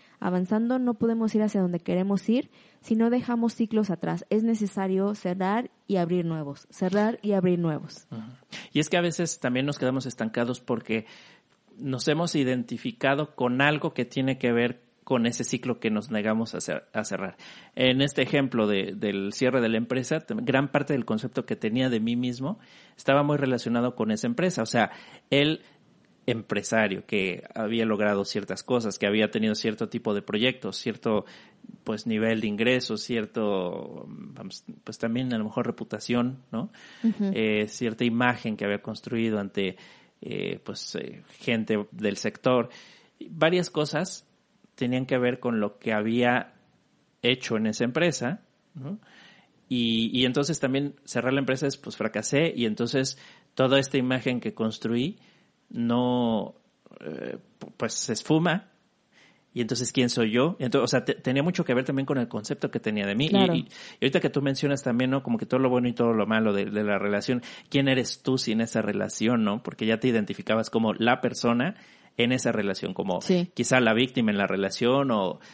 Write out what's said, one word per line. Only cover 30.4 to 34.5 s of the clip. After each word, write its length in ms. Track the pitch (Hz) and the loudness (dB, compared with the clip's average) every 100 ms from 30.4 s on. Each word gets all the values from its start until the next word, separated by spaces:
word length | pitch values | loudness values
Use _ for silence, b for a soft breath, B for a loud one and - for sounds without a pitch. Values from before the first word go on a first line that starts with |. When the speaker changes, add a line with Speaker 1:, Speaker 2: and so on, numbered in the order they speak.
| 127 127 101 - | 0 -2 -8 -8
Speaker 2:
cierto, 480 | 120 110 117 107 - B B B - - | -8 -4 -2 -2 -2 B B B -20 -14
pues, 240 | - 107 117 | -8 -6 -2
nivel 340 | 110 113 110 | 0 0 0
de 60 | 107 | -2
ingresos, 560 | 104 117 127 123 107 | 0 2 2 0 -6
cierto, 1040 | - 117 104 117 104 95 90 85 - - - | -4 -4 -4 -2 0 0 -2 -6 -10 -14 -16
vamos, 560 | - - - 95 | -16 -16 -14 -14